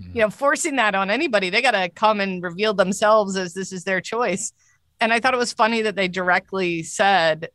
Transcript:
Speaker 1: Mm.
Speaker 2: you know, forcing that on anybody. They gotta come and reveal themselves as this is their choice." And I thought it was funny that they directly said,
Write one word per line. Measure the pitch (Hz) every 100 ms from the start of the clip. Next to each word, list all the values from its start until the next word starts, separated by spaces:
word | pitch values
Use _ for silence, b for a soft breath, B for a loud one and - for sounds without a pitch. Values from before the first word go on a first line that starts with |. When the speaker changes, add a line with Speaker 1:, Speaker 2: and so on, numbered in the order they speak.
Speaker 1:
Mm. | -
Speaker 2:
you | 226
know, | 214
forcing | - 277 294 339 269
that | 214 196
on | 190
anybody. | 233 330 208 185
They | 208
gotta | 254 208 180
come | - 214 208
and | 196 180
reveal | 180 170 214
themselves | 202 180 196 214 220 196 190
as | 180
this | 190 190
is | 185
their | 190 185
choice." | - 226 240 196 - - _ _ _ _
And | 226
I | 233
thought | 262
it | 247
was | 240
funny | - 220 226
that | 220 185
they | 185
directly | 180 180 180 - 190 175 170
said, | 160 - 202 190 165 156 165